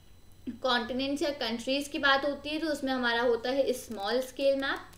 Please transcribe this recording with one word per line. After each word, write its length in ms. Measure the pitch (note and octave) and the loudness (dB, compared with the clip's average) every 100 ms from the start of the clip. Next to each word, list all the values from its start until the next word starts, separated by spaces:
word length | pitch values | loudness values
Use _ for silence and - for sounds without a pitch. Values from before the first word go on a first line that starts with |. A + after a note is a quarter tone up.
| - - - - B3+ A#3 | -20 -20 -20 -16 -12 -4
Continents 600 | B3+ A#3+ A3+ B3 C4+ C#4+ | 0 2 0 -2 -2 0
या 80 | D#4 | 0
countries 580 | C#4+ A#3 A#3 - C#4 C#4+ | -2 -2 -2 0 -2 -2
की 100 | D#4 | 2
बात 260 | C#4+ C4+ | 4 4
होती 240 | D4 C#4+ D4 | 2 -4 -4
है 100 | D#4 | -4
तो 80 | D#4+ | -2
उसमें 260 | C#4+ C4+ | -2 -2
हमारा 300 | C4 A#3+ A#3 | 0 0 2
होता 280 | B3 A#3 B3+ | 2 2 0
है 220 | C#4 B3+ | 0 0
small 480 | B3 - G3+ G3+ B3 | -2 -6 -6 -2 -2
scale 360 | B3+ - C#4 C4+ | -2 0 2 2
मैप, 220 | C#4 F4 - | 0 -4 -8